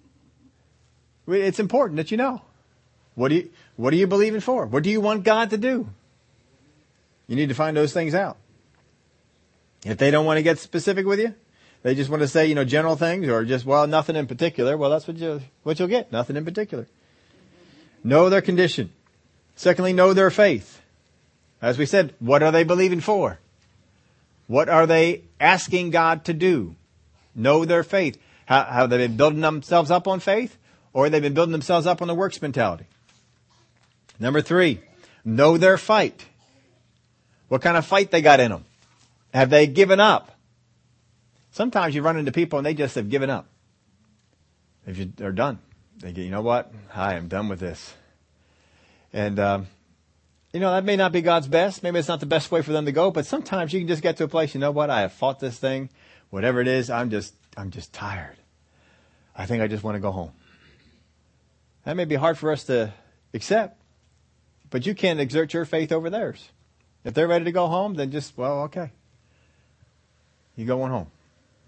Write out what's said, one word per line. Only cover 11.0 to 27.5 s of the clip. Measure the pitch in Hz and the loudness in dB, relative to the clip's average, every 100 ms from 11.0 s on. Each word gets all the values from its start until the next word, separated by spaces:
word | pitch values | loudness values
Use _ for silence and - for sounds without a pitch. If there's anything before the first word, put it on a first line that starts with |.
| 190 | 0
with | 202 | -2
you, | 226 208 _ _ _ _ | -2 -6 _ _ _ _
they | 123 | -4
just | 135 135 | -2 -2
want | 151 | -2
to | 139 | 0
say, | 160 156 | 2 2
you | 147 | 2
know, | |
general | 131 151 160 151 | 0 0 0 0
things | 165 185 156 | -2 -2 0
or | 113 | 0
just, | 113 131 127 | 0 -2 2
"Well, | 143 147 | 2 4
nothing | 156 147 156 | 2 0 -4
in | 135 | -4
particular." | 120 165 156 123 151 | -4 -4 0 0 2
Well, | 143 | 0
that's | 151 151 | 0 -4
what | 165 | -10
you, | 165 147 131 _ | -8 -8 -12 _
what | 151 156 | -6 -2
you'll | 180 | 0
get. | 240 - | -2 -2
Nothing | 117 123 143 | -6 -4 -6
in | 160 | -8
particular. | 185 208 131 113 _ _ _ _ _ _ _ _ _ _ _ | -8 -8 -10 -14 _ _ _ _ _ _ _ _ _ _ _
Know | 113 147 185 | 2 4 6
their | 196 | 4
condition. | 190 180 175 - 95 _ _ _ _ _ _ - | 2 2 0 0 -8 _ _ _ _ _ _ -2
Secondly, | - 175 185 | 0 2 2
know | 180 185 | 4 6
their | 190 190 | 6 4
faith. | - 208 120 - - _ _ _ _ _ _ _ - | 6 4 4 -6 -20 _ _ _ _ _ _ _ -6
As | 117 127 | -2 0
we | 143 | 0
said, | 202 156 - | 2 2 -2
what | 117 143 | 2 4
are | 156 | 6
they | 165 | 4
believing | 165 180 185 175 | 2 2 2 0
for? | 165 208 127 90 _ _ _ _ _ _ _ _ _ _ - | -2 -2 -2 -6 _ _ _ _ _ _ _ _ _ _ -2
What | 127 156 | 0 4
are | 160 165 | 4 4
they | 165 165 175 - - | 4 2 0 -10 0
asking | 151 185 - 185 175 | 4 4 0 -4 0
God | 165 165 160 165 | 2 2 0 -4
to | |
do? | 160 185 156 87 82 _ _ _ _ _ 113 | -2 0 0 -2 -12 _ _ _ _ _ -2
Know | 123 | 2